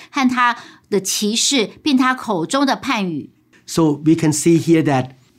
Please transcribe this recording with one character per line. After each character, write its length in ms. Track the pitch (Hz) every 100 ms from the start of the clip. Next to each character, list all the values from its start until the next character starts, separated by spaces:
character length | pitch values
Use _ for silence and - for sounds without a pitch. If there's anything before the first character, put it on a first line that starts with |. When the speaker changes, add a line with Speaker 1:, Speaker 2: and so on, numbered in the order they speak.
| -
Speaker 1:
和 180 | 277 254
他 280 | 254 247 233 - - -
的 100 | 202
歧 340 | 190 - 208 226
视， 340 | - 269 190 -
并 140 | 311 262
他 180 | 262
口 320 | 262 - 185 156
中 200 | 269 277
的 100 | 220
判 340 | 254 233 185
语。 200 | 151 - _ _ _ -
Speaker 2:
So 260 | - 160 147
we 100 | 156
can 180 | 160 160
see 260 | 151 175 165
here 240 | 135 160
that 260 | 151 131 - - _